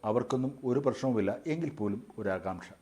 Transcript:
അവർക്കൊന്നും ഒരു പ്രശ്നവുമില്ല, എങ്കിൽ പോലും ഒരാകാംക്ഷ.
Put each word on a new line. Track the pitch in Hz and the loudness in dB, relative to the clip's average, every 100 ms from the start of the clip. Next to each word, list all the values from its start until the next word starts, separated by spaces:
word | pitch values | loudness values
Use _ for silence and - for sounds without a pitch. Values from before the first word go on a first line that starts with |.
| 107 | 2
അവർക്കൊന്നും | 117 120 135 131 139 127 | 2 2 0 0 -2 0
ഒരു | 127 131 | 2 2
പ്രശ്നവുമില്ല, | - 135 113 98 117 165 160 | 2 2 4 2 0 -2 -2
എങ്കിൽ | 160 - | -2 -2
പോലും | 104 98 - - | -2 -2 -8 -4
ഒരാകാംക്ഷ. | 98 92 92 90 - - | -2 0 -2 -6 -10 -20